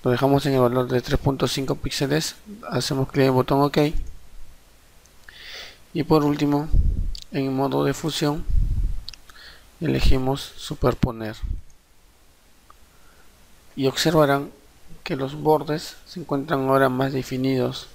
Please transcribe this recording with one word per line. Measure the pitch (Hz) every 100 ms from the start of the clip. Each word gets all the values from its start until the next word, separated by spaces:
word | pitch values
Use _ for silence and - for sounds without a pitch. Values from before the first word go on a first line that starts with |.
Lo | 135
dejamos | 123 139 139 139
en |
el | 135
valor | 123 123 123
de | 127
tres | - 143
punto | 143 135 131
cinco | - 131 143
píxeles, | - - 139 151 160 - - 202 -
hacemos | 143 - 139 135
clic | 143
en | 135
el |
botón | 127 127 139
OK | 143 - 147 165 - - - - - - - - - - - - - - - - - - -
y | 170
por | 147 156
último | 147 147 147 143 147 - - - - - -
en | 170 135 131
modo | 139 139
de | 143
fusión | 139 165 - 151 151 - - - - - - - - - - - - - -
elegimos | 156 135 - 135 127 139
superponer | - - - 147 135 120 131 113 110 110 - - - - _ _ _ _ _ _ _ - _ - - _ - - - _ - - - -
y | 135
observarán | 131 160 160 147 139 143 - - - - -
que | - 151
los | 135 151
bordes | 147 151 147 151 - - -
se | -
encuentran | 156 143 139 139 135
ahora | 135 135
más | 127 135
definidos. | 139 127 131 131 131 123 135 -